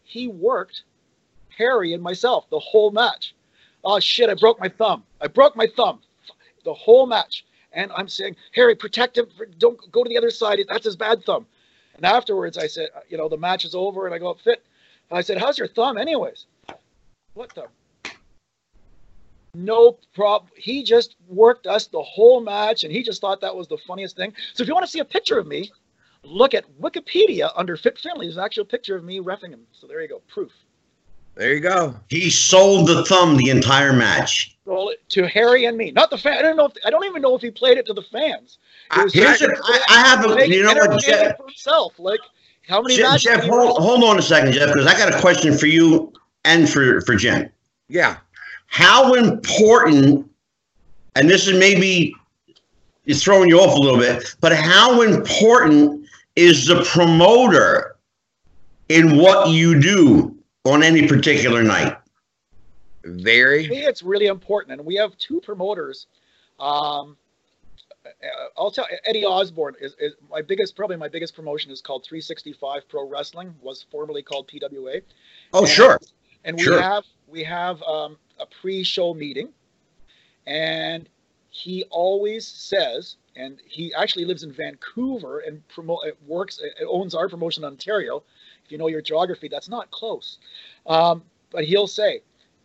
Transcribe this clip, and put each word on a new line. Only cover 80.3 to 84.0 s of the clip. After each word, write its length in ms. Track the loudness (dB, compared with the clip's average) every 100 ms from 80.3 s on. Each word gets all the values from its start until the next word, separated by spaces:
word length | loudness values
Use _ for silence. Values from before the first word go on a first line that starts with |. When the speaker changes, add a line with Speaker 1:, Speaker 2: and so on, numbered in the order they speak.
| _ -12
Speaker 1:
and 600 | -8 -6 -6 -10 -12 -16 _ _ _ _
he 320 | -20 -14 -14 -10
always 560 | -4 -2 -2 -6 -10 -16
says, 720 | -20 -8 -4 -4 -8 -16 -20 _ -20
and 240 | -20 -20 _
he 260 | -16 -12
actually 320 | -8